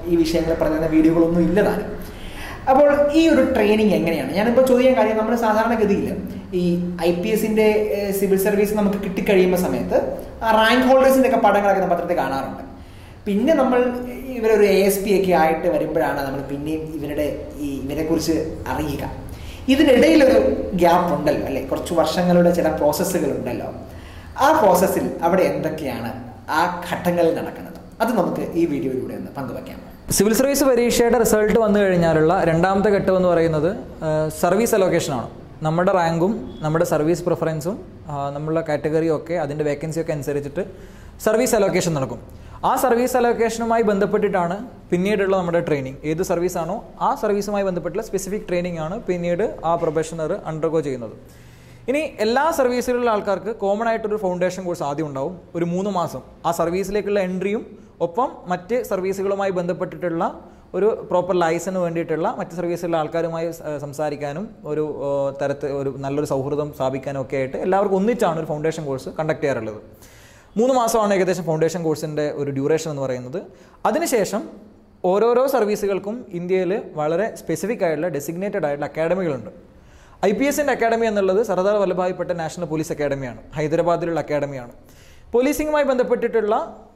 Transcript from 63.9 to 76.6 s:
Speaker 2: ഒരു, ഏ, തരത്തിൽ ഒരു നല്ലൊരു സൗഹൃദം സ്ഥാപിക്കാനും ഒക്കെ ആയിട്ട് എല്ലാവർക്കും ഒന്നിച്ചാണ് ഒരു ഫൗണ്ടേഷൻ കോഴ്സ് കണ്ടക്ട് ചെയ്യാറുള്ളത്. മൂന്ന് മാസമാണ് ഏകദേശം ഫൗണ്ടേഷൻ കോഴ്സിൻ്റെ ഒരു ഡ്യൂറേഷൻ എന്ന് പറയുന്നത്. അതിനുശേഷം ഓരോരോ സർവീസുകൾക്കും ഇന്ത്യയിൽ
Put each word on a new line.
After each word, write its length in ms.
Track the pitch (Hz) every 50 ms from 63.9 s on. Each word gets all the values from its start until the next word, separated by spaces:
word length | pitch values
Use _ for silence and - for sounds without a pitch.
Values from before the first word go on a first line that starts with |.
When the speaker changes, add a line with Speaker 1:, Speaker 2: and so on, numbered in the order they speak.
| 135 156 151 151 147 139 147 143 143 170 214 226 - - -
Speaker 2:
ഒരു, 360 | 151 151 156 151 151 - - 139
ഏ, 380 | 143 139 139 139 139 135 139 139
തരത്തിൽ 240 | 139 139 139 151 131
ഒരു 260 | 139 139 135 139 123 139
നല്ലൊരു 280 | 139 139 143 147 147
സൗഹൃദം 460 | 143 143 135 131 143 147 143 151 147 143
സ്ഥാപിക്കാനും 460 | - - 131 135 135 - 143 135 135
ഒക്കെ 160 | 123 - 147
ആയിട്ട് 200 | 135 131 131 -
എല്ലാവർക്കും 400 | - 240 185 190 196 208 190 190
ഒന്നിച്ചാണ് 420 | 190 196 233 247 - 208 175 156 160
ഒരു 80 | 160
ഫൗണ്ടേഷൻ 380 | 160 151 151 156 160 156 170 151
കോഴ്സ് 240 | 139 135 127 - - - -
കണ്ടക്ട് 220 | 156 156 151 -
ചെയ്യാറുള്ളത്. 400 | 151 139 127 117 110 107 107 107 - - - - - - - - - - - - - - -
മൂന്ന് 180 | 208 240 262 269
മാസമാണ് 400 | 254 226 226 233 226 208 202 202
ഏകദേശം 300 | 185 185 180 175 180 160
ഫൗണ്ടേഷൻ 380 | 165 156 156 165 160 - 175
കോഴ്സിൻ്റെ 500 | 165 160 151 - 165 156 151 151 151 147 -
ഒരു 160 | 143 139 139
ഡ്യൂറേഷൻ 400 | 135 135 139 147 160 156 160 160
എന്ന് 120 | 147 139
പറയുന്നത്. 400 | 135 131 123 123 123 127 147 202 202 - - - - - - - -
അതിനുശേഷം 640 | 208 226 320 339 - 269 214 180 - 196 233 - - - - - - - - - _ - _ -
ഓരോരോ 420 | 180 190 202 226 240 240 247 269
സർവീസുകൾക്കും 800 | 285 269 240 208 202 214 208 208 196 196 185 190 202 226 254 - -
ഇന്ത്യയിൽ 540 | 175 170 175 180 185 185